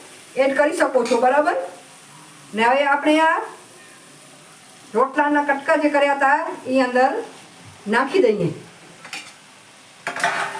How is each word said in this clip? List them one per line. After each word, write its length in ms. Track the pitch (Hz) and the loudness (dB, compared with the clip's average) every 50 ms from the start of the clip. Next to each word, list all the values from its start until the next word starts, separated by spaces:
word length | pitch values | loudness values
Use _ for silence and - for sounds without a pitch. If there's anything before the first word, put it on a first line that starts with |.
| - - - - - - - 247 | -18 -20 -20 -20 -20 -8 -4 -2
એડ 200 | 269 269 269 302 | 0 0 2 2
કરી 200 | 285 302 - - | 0 0 0 0
શકો 280 | 311 269 269 254 233 | -2 0 0 0 0
છો, 120 | 233 247 240 | 0 0 2
બરાબર? 360 | 254 254 269 294 302 339 415 539 - - - - - - - - - - - - - - - - - - - | 2 2 2 2 2 0 -2 -4 -6 -8 -12 -16 -20 -20 -20 -20 -20 -20 -20 -20 -20 -20 -20 -20 -20 -10 -4
ને 100 | 208 226 | -2 0
હવે 200 | 240 262 277 285 | 2 2 2 2
આપણે 360 | 285 302 294 311 302 302 311 | 2 0 0 2 2 4 4
આ 200 | 320 320 330 415 - - - - - - - - - - - - - - - - - - - - - - - - - - - - - - - | 4 2 2 0 -2 -8 -12 -18 -20 -20 -20 -20 -20 -20 -20 -20 -20 -20 -20 -20 -20 -20 -20 -20 -20 -20 -20 -20 -20 -20 -20 -20 -20 -6 -2
રોટલાના 500 | 214 262 262 - 302 294 294 294 294 285 | -2 -2 0 0 0 0 2 2 0 0
કટકા 320 | 285 269 269 - 311 320 | 0 -2 -2 0 0 0
જે 140 | 294 302 294 | 2 2 0
કર્યા 260 | 285 277 285 285 277 | 2 2 2 2 2
હતા 320 | 277 277 269 285 302 330 359 - - - 262 | 0 2 2 2 0 0 -4 -8 -10 -6 -2
એ 120 | 262 262 | 0 0
અંદર 440 | 254 247 240 247 254 285 - 466 466 - - - - - - - - - - - - 202 | 0 2 2 2 2 2 0 -2 -8 -10 -14 -20 -20 -20 -20 -20 -20 -20 -20 -14 -6 -2
નાખી 320 | 214 247 277 277 - - | -2 0 0 0 2 2
દઈએ. 340 | 254 226 208 185 170 151 - - - - - - - - - - - - - - - - - - - - - - - - - - - - - - - - - - - - - - - - - - | 2 2 2 0 -2 -4 -6 -8 -12 -20 -20 -20 -20 -20 -20 -20 -20 -18 -16 -16 -16 -18 -20 -20 -20 -20 -20 -20 -20 -20 -20 -20 -20 -20 -20 -18 -16 -14 -8 -6 -4 -4 -4 -4 -6 -8 -8 -6